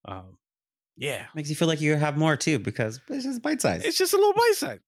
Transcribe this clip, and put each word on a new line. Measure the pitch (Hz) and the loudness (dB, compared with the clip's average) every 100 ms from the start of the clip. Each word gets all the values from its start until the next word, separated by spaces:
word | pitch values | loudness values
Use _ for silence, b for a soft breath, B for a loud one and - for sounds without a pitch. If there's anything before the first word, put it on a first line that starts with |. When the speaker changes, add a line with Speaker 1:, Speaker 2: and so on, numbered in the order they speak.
Speaker 1:
Um, | 101 95 92 - _ _ _ _ _ _ | -14 -14 -16 -20 _ _ _ _ _ _
yeah. | 139 123 - | -8 -8 -10
Speaker 2:
Makes | 156 147 | -10 -8
you | 151 | 0
feel | 165 | 0
like | 156 | 2
you | 151 151 | 2 2
have | 151 147 | 0 2
more | 160 143 | 2 2
too | - 139 | 0 0
because | 98 - 110 117 - | -2 -4 -4 -6 -10
it's | 285 | -6
just | 262 247 | -6 -4
bite-sized. | 294 294 - 85 - | -4 0 0 0 -2
Speaker 1:
It's | - | 0
just | 370 | 2
a | 392 | 4
little | 415 | 4
bite-sized. | 415 480 403 - 101 | 4 4 2 -2 -8